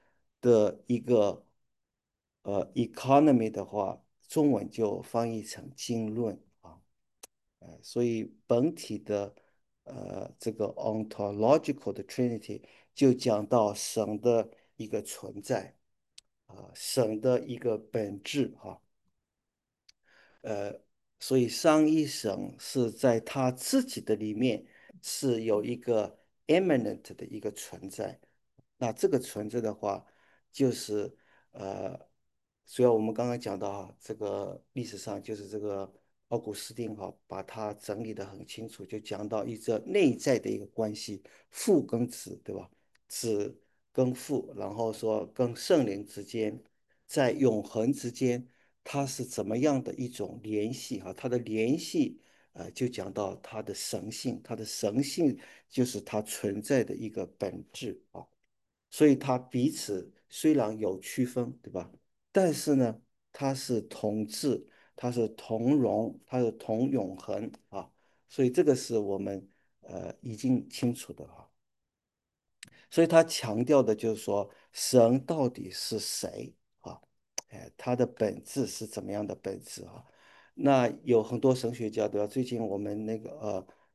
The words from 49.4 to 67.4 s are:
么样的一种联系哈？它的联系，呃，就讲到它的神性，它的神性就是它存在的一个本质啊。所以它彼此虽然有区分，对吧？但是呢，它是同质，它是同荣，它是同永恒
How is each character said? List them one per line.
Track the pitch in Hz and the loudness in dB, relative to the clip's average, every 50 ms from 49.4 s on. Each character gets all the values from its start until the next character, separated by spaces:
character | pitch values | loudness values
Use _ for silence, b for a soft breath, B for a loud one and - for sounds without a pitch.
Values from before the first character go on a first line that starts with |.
| 98 | -2
么 | 104 110 | -2 0
样 | 123 147 151 139 131 127 | 2 2 2 2 2 0
的 | - - | -4 -6
一 | - 123 | -6 -8
种 | 120 - - 101 - - - - | -8 -6 -6 -8 -8 -8 -10 -8
联 | 107 107 104 104 117 | -4 -2 -2 -2 -2
系 | 131 - - - 123 95 | -4 -8 -8 -8 -8 -8
哈？ | 95 92 92 | -8 -10 -10
它 | - - | -8 -4
的 | 123 123 120 | -2 -2 -2
联 | 113 107 107 110 110 123 147 175 | -2 -2 0 0 2 2 2 0
系， | - - - 165 123 - - b b b b b b b b | -2 -2 0 0 0 0 -2 b b b b b b b b
呃， | - 85 87 | -12 -12 -12
就 | - - 127 | -4 -4 -2
讲 | 120 - 104 92 98 | -2 -2 -6 -8 -6
到 | 95 107 101 95 92 | -4 -4 -4 -4 -6
它 | - - - 117 107 | -8 -14 -12 -12 -10
的 | - - 95 | -8 -8 -8
神 | - - - - 95 92 110 | -8 -8 -6 -6 -6 -8 -8
性， | - - - 127 - - - | -10 -6 -6 -6 -6 -6 -8
它 | - 117 | -10 -10
的 | 107 110 | -8 -8
神 | - - - - 101 104 131 139 | -10 -6 -2 -2 0 0 0 0
性 | - - 175 165 135 101 B B B B B B B | 0 0 2 2 2 2 B B B B B B B
就 | - 131 123 | 0 0 0
是 | 123 - 101 | 0 -2 -6
它 | - - 117 107 | -8 -4 -4 -4
存 | 107 - - - - 101 98 107 | -4 -4 -6 -4 -4 -4 -4 -4
在 | 107 - 143 123 110 | -2 0 2 2 2
的 | - 98 | 0 -4
一 | - 113 107 | -6 -8 -8
个 | - 104 92 | -6 -6 -8
本 | 90 - _ 101 92 90 92 - - | -8 -6 _ -6 -4 -4 -8 -14 -14
质 | - - - 107 - - _ _ | -14 -10 -10 -10 -10 -12 _ _
啊。 | - 95 - - _ _ _ _ _ _ _ _ _ _ _ _ | -18 -18 -18 -20 _ _ _ _ _ _ _ _ _ _ _ _
所 | - - 156 | 4 6 8
以 | 147 135 | 8 8
它 | 127 127 139 127 | 6 4 0 0
彼 | 127 127 - - 123 123 151 | 0 -2 -2 0 2 2 2
此 | - - - - 101 92 90 - _ _ _ _ | 0 -2 -6 -6 -6 -6 -6 -10 _ _ _ _
虽 | - - - 156 151 | -10 0 2 4 4
然 | 135 110 107 110 | 4 2 0 -2
有 | 107 107 92 95 92 | -2 -2 -2 -2 -4
区 | - - - 135 120 | -8 -6 -2 -2 -2
分， | - - 127 120 127 - - | 0 0 -2 -4 -4 -8 -12
对 | - 101 | -16 -10
吧？ | 95 92 85 - - _ _ _ _ _ _ _ | -8 -8 -8 -8 -14 _ _ _ _ _ _ _
但 | - 196 190 165 143 | 2 4 4 4 2
是 | - - 151 143 | 0 2 2 4
呢， | 135 123 113 113 - _ _ _ _ _ _ - | 4 4 2 0 -4 _ _ _ _ _ _ -10
它 | - 139 135 135 | -4 -4 -2 -2
是 | 131 - - 123 107 | -4 -2 -2 -2 -2
同 | - - - - - 101 104 110 107 | -2 -4 -8 -4 -4 -2 -2 -2 -4
质， | 107 - - - 139 117 - - b b b b b b | -4 -6 -2 -2 0 0 -2 -4 b b b b b b
它 | - - 123 | -6 -6 -2
是 | 120 120 113 110 | 0 0 0 -2
同 | 113 - - - 113 110 117 131 151 | -2 -8 -6 -6 -4 0 2 4 4
荣， | 143 120 98 101 107 113 - - - - | 4 4 4 2 0 0 -2 -6 -10 -10
它 | _ 131 127 | _ 0 0
是 | 120 113 110 | 2 0 0
同 | - - - 110 113 127 - | -4 -4 -2 0 0 2 2
永 | 135 123 98 92 95 | 2 0 -2 -2 -6
恒 | 92 - 107 98 101 | -10 -8 -6 -6 -6